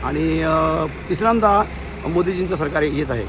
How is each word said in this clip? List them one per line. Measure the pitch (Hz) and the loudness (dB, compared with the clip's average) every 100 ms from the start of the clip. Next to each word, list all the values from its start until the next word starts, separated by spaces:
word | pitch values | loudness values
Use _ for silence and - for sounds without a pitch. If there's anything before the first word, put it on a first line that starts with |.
आणि, | 127 151 160 160 | -2 -2 0 0
अ, | 160 160 160 160 156 - - | 2 2 2 0 -2 -6 -6
तिसऱ्यांदा | 175 220 226 214 202 220 - - - - | 0 2 4 6 4 2 -6 -10 -8 -2
मोदीजींचं | 170 175 180 185 170 | 0 0 0 -2 -2
सरकार | 151 156 | -2 0
येत | 151 143 143 | 0 0 -2
आहे | 117 | -4